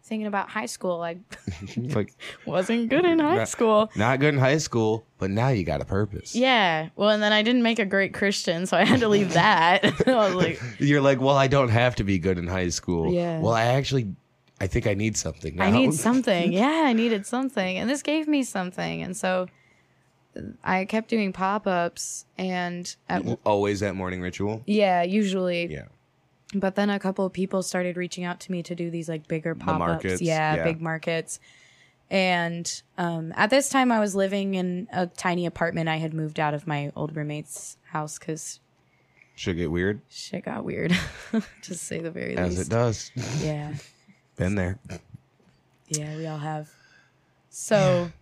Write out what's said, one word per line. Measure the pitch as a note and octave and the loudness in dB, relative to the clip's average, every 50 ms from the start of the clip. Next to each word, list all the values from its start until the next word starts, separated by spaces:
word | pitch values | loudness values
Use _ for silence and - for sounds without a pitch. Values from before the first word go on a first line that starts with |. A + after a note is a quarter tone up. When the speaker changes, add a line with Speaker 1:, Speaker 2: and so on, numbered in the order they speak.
| _ - | _ -6
Speaker 1:
thinking | A3+ A3 G#3+ | -6 -4 -4
about | G#3 G3+ G3 - - | -2 -2 -4 -4 -4
high | - G#3+ A3 | -6 -6 -6
school. | A#3+ - - - F#3 F3 E3+ | -6 -8 -6 -4 -4 -2 -2
I | E3+ E3+ E3+ F3+ G3+ _ - - - - | -4 -8 -8 -10 -14 _ -20 -10 -8 -8
<laughs> | F2 - G2 G2+ - | -8 -8 -10 -8 -8
Speaker 2:
Like, | - B2 B2+ C#3+ A2 G2 - _ _ - - - - - | -6 -6 -2 -2 -2 -2 -2 _ _ -16 -16 -16 -14 -10
Speaker 1:
wasn't | - C#3 F3+ F#3 F#3+ A3+ A#3 A#3 A3+ | -2 -2 -2 0 0 0 0 0 2
good | C4 D4+ F4+ | 2 4 4
in | F4 E4 E4 | 4 4 4
high | D4+ D4 E4 | 4 4 2
Speaker 2:
not, | - A3+ - | 2 0 -2
Speaker 1:
school. | - - A#3+ A3 G#3+ G#3 A3 G#3+ - | 0 0 2 4 6 4 4 2 0
Speaker 2:
not | G2 G#2 A#2+ C3+ C3 | 0 2 2 4 4
good | C#3+ D3+ C#3+ | 4 4 4
in | C#3 | 4
high | B2+ C3 D3 D#3+ | 4 4 4 2
school, | D3+ - - A#2+ A2 A2 A2 A2+ - _ _ _ | 0 0 0 2 2 2 2 0 -4 _ _ _
but | - F#2+ | -2 0
now | G2 G#2+ A#2+ C3+ | 0 2 2 2
you | C3 G#2 E2+ | 2 2 0
got | D#2 D#2 C#2+ | 0 -2 -2
a | - | -2
purpose. | - - F#2+ G#2+ - - - - - - | -2 0 0 0 0 -4 -10 -10 -4 0
Speaker 1:
Yeah. | A#3 B3+ C4 B3+ A3+ G3+ F3 D#3+ D#3 D#3+ E3+ _ | 2 4 4 4 4 4 2 2 0 -4 -6 _
Well, | - G3+ G#3+ | 0 2 2
and | G#3+ G#3+ | 4 4
then | G#3+ G#3+ | 2 4
I | G#3+ G#3+ | 4 4
didn't | G#3+ A#3 B3 B3+ | 4 4 2 4
make | A#3 A3+ A#3 A3+ | 4 2 2 0
a | G#3 | 0
great | F#3+ G3 G3 G3 - F#3 | 0 2 0 0 0 -2
Christian, | - G3+ G3 G3 - - - E3+ E3+ F#3 | -2 0 0 0 -2 -2 -2 -2 -2 -2
so | - - | 2 4
I | E3 G3 | 4 6
had | - - B3+ | 6 4 4
to | A#3 G#3+ | 4 4
leave | G#3 G3+ G3+ F3+ E3 | 4 4 4 4 4
that. | E3+ F3 G#3+ G#3 E3+ E3 E3+ F#3 G3 - | 4 6 6 6 6 6 6 6 6 4
<laughs> | G3+ E3 - - B3 | 2 2 2 2 4
I | C4 A#3 G#3+ F#3+ | 4 4 4 2
was | F3+ | 2
like | F3+ F#3 E3 D#3+ - A#2+ A#2+ | 2 0 0 0 -4 -8 -10
Speaker 2:
<laughs> | G#2+ - | -4 0
You're | C#3+ C#3+ C#3+ D3 | 2 4 4 6
like, | C3+ C#3 C#3 B2 | 6 6 6 6
"Well, | C3 C3+ C#3 | 4 4 6
I | C3+ C3+ | 6 6
don't | C3+ C3+ C#3 C3 A#2+ | 6 4 4 4 4
have | A2 A#2 A#2+ B2+ A#2+ | 4 4 4 4 2
to | - G#2+ | 0 0
be | G2 G2 F#2 | 2 0 2
good | D#2+ F#2+ F#2 F2 | 2 2 0 0
in | E2+ | -2
high | F2 F#2 F#2 F2+ F2 | -2 -2 0 0 -2
school. | E2 - - - F2+ E2 D#2+ E2+ | -2 -4 -4 -2 0 0 2 2
Speaker 1:
Yeah. | F3 F3 E3+ E3+ E3 D#3+ | 0 0 0 -2 -2 0
Speaker 2:
Well, | D#3+ A2 A2+ | 0 2 2
I | A2+ A2+ | 2 2
actually, | A#2+ B2+ C#3 C3+ C3 C3+ C3+ A#2 G2 F2+ _ _ _ _ _ _ _ _ _ | 2 2 2 0 0 0 -2 -2 -2 -8 _ _ _ _ _ _ _ _ _
I | G2+ | -6
think | F2+ - A#2+ A2 | -2 -2 0 0
I | A2+ G2+ | 0 0
need | G2 G#2+ A2+ G#2+ | 0 0 -2 -2
something | - - E2 D2+ - - D#2+ D2 E2+ | -2 -6 -6 -8 -6 -8 -8 -2 0
Speaker 1:
I | F#3+ G3 | 2 4
Speaker 2:
now." | G#3+ B3 | 6 6
Speaker 1:
need | C4+ B3+ D3+ | 4 4 2
Speaker 2:
<laughs> | |
Speaker 1:
something. | - - A3 B3 C4+ B3 - F#3+ F3 E3+ - | 2 2 2 2 2 2 2 2 2 2 2
Yeah, | E3+ F#3 A3+ C#4 D#4 D#4+ D#4+ | 2 2 2 2 4 4 2
I | C#4 | 4
needed | A#3 A3 A#3 A#3+ A3+ G3 G3 | 4 2 2 2 0 -2 -2
something. | - - B3 C4+ C4 - - F#3+ F#3 F#3 F#3 | -4 -4 -4 -4 -2 -2 -2 -2 -2 -2 -2
And | F3 A3+ | -2 -2
this | C#4+ C#4+ | -2 -2
gave | - - D4 D#4+ D#4 | -2 -2 -2 0 0
me | D4+ D4+ C#4+ | 2 0 0
something. | B3+ - - G3 F3+ F3+ F3+ - E3+ E3 E3 E3 | 0 -2 -4 -6 -6 -4 -6 -6 -6 -6 -6 -6
And | E3 E3+ F#3 | -6 -8 -6
so | - - F#3+ F#3 F#3 F#3 F3+ _ _ _ _ _ _ _ _ _ _ _ _ _ _ _ _ _ - - - - - | -4 -2 0 0 0 -2 -6 _ _ _ _ _ _ _ _ _ _ _ _ _ _ _ _ _ -12 -12 -12 -14 -10
I | - - F#3 F#3 F#3+ | -4 -2 -2 -2 -2
kept | G3 - A3 A3 - | -2 -2 -4 -2 0
doing | A#3 A3+ G#3 F#3+ | -2 0 0 -2
pop-ups | F#3 F#3 F#3+ F#3+ G3+ G#3+ - G3+ F3+ F3 E3+ E3+ _ - - - - - - _ _ | -2 -2 -2 -2 -2 -2 -2 -2 0 0 -2 -2 _ -8 -12 -10 -10 -14 -16 _ _
and | - F#3 F#3 F3+ F3+ F3+ F3 F3 F3 F3 - - _ _ - | -8 -6 -4 -4 -4 -4 -4 -6 -8 -10 -12 -14 _ _ -6
at | F3+ - - - A#2 - _ | -4 -4 -2 -4 -6 -2 _
Speaker 2:
Always | G#2+ G#2 G2+ G2+ G2+ G#2 G2 | 2 2 2 2 2 0 0
at | G#2 G2+ F2+ | -2 -2 -2
Morning | F#2+ F#2 F2+ F2+ F2+ | -2 -4 -4 -4 -4
Ritual? | F2+ F2+ F2 - G2 G#2 A2 A2+ A#2+ | -4 -6 -4 -2 -4 -2 -4 -4 -2
Speaker 1:
Yeah, | - G#3 G#3+ G3+ F#3+ F3+ F3 | 0 2 2 4 4 4 2
usually. | F3 F3+ F#3+ G#3+ G#3+ F#3+ F#3+ F#3+ F#3 F3+ F3 E3+ E3+ E3+ | 0 0 0 0 0 0 0 -2 -2 -2 -2 -2 -4 -6
Speaker 2:
Yeah. | - C#2 - - _ _ _ _ _ _ _ _ _ _ _ _ - | -8 -10 -12 -14 _ _ _ _ _ _ _ _ _ _ _ _ -4
Speaker 1:
But | G3 F#3+ F#3+ F#3+ | -2 -2 0 0
then | G#3 G3+ G#3 | 0 0 0
a | G3+ G3 | 0 -2
couple | - F#3+ F#3+ - F#3+ | -2 -4 -2 -2 -4
of | F#3 | -4
people | - F3 F#3+ F#3+ - F#3+ | -2 -4 -4 -2 -2 -4
started | F3 - - F3+ F3+ F3+ E3+ | -4 -2 -4 -2 -2 -2 -4
reaching | F3 F3+ F3 - F#3 F3+ | -6 -8 -8 -8 -8 -6
out | F3 F3+ F3+ | -8 -8 -8
to | - - | -8 -8
me | F#3 F3 | -6 -6
to | D#3+ - F3 | -6 -8 -8
do | E3+ F3 E3+ | -6 -6 -6
these, | E3 E3+ D#3+ E3 | -6 -6 -6 -6
like, | E3 D#3 D#3 _ | -8 -8 -6 _
bigger | E3 D#3+ D#3+ E3 | -6 -4 -2 -4
Speaker 2:
The | D#3+ C3 - | -6 -4 -2
Speaker 1:
pop-ups. | - D#3+ E3 | -2 0 0
Speaker 2:
markets, | E3+ E3 E3 D#3+ - - F#3 F3+ | 0 0 -2 -2 -2 -2 -2 0
Speaker 1:
Yeah, | F3 E3 D#3+ D#3 D#3 D#3 D#3 | 0 0 0 2 2 0 0
Speaker 2:
yeah. | E3 D#3+ | 0 0
Speaker 1:
big | E3 D#3+ D#3+ | -2 -2 -2
markets. | E3 D#3+ D#3+ D#3+ - E3+ E3 D#3+ D#3+ - - - _ - - _ _ _ _ _ _ _ _ _ _ _ | -6 -6 -6 -4 -4 -4 -4 -4 -4 -8 -14 -16 _ -20 -20 _ _ _ _ _ _ _ _ _ _ _
And, | - F#3+ F#3 F#3 F3+ F3 E3+ E3+ E3+ E3+ E3+ - - - _ _ _ | 0 2 2 4 2 2 0 -2 -2 -4 -6 -8 -10 -10 _ _ _
um, | - F3+ E3+ E3+ E3 D#3+ D#3+ - | -4 -2 -2 -2 -4 -6 -6 0
at | - G3 G#3 | 0 2 4
this | B3+ C#4 C#4 - | 4 2 2 4
time, | - C4+ C4 B3 | 2 2 4 4
I | A#3 A3 | 4 2
was | G#3+ G#3 F3+ | 2 0 0
living | G3 G3 F#3+ G3 G3+ G3 G3 F#3+ | 0 0 0 0 -2 -2 -2 -2
in | F#3 F3+ F3+ F3+ F3+ G3+ - | -2 -2 -2 -4 -4 -6 -6
a | - F3 F#3 F3 | -4 -4 -4 -4
tiny | _ - - F#3 F3 F3 F3 | _ -4 -2 -2 0 0 -2
apartment. | E3 - - E3+ E3 D#3+ E3 D#3+ D#3+ | -4 -2 -2 -2 -2 0 -2 -2 -2
I | D#3+ | -2
had | D#3 D#3+ D#3 D#3+ | -2 -4 -4 -4
moved | D#3+ D#3 D#3 D#3 - | -4 -6 -4 -4 -2
out | D#3 D3+ D3 | -2 -2 -2
of | D3 D3+ | -4 -4
my | D#3+ D3+ C#3+ C#3+ D3 - | -4 -4 -4 -4 -6 -6
old | - D3+ D3+ D#3 | -6 -8 -6 -6
roommate's | D#3 D3 D3 D3 D3+ - - - - - - - _ _ - | -6 -6 -6 -8 -8 -10 -12 -14 -14 -14 -16 -18 _ _ -8
house | - D#3 D3+ D3+ - - | -8 -8 -6 -6 -10 -12
'cause | - - D#3+ D#3 - - - - _ _ _ _ _ _ _ _ _ _ _ _ _ _ _ | -8 -8 -8 -8 -10 -14 -16 -16 _ _ _ _ _ _ _ _ _ _ _ _ _ _ _
Speaker 2:
Should | - - G#2 F2+ E2 | -8 -4 -4 -2 -2
get | F2 D2+ | -2 -2
weird. | E2 F2 F2+ G2 G#2 - _ _ | 0 0 0 0 -2 -4 _ _
Speaker 1:
shit | - - - - - - - | -20 -18 -14 -10 -10 -10 -8
got | - - - - | -8 -8 -8 -8
weird, | - - G2+ - F3 F3 F3+ E3 - - - - - | -8 -6 -4 -2 0 0 0 -2 -6 -12 -16 -12 -4
<laughs> | - A3+ - - - - | -4 -4 -4 -4 -18 -20
to | - - F#3 | -16 -14 -12
say | E3 - - - E3 | -12 -10 -10 -8 -8
the | E3 E3 | -8 -8
very | - - B1 B1 - | -8 -8 -8 -6 -2
Speaker 2:
As | - F2+ F2+ F2 | -2 -2 0 0
Speaker 1:
least. | F2+ | -2
Speaker 2:
it | F2+ - | -2 0
does. | A2 A#2 A#2+ A#2+ G#2 - - - - B2+ A2 - B2 D3+ | 0 2 2 2 0 -2 -8 -10 -10 -10 -8 -6 -4 -4
Speaker 1:
Yeah. | D3+ D#3 D3+ D3 D3 D3+ D3+ D3 - - _ _ _ | -2 -2 -4 -4 -6 -8 -10 -12 -12 -16 _ _ _
Speaker 2:
<laughs> | _ - _ _ _ _ | _ -20 _ _ _ _
Been | - F2 F#2 G#2 | -2 -2 0 0
there. | G2+ F2+ F2 G2 - _ - F#2 - _ _ - - _ _ _ _ _ _ _ _ _ _ _ _ _ _ | 0 0 -2 -4 -6 _ -16 -16 -16 _ _ -20 -20 _ _ _ _ _ _ _ _ _ _ _ _ _ _
Speaker 1:
Yeah, | D#3 D3+ D3+ D3+ D#3 | -6 -6 -6 -8 -10
we | D#3 D#3+ | -10 -8
all | D#3+ D#3 D3+ | -8 -8 -8
have. | D3 D#3 D#3 D3+ D3+ - _ _ _ _ _ _ _ _ _ _ _ _ _ _ _ _ | -6 -6 -8 -8 -10 -12 _ _ _ _ _ _ _ _ _ _ _ _ _ _ _ _
So, | - - - - A3+ | -16 -14 0 2 4
Speaker 2:
Yeah. | G3+ F#3+ F#3 F3+ F3 F3 E3+ - - | 6 6 6 4 4 0 -2 -8 -16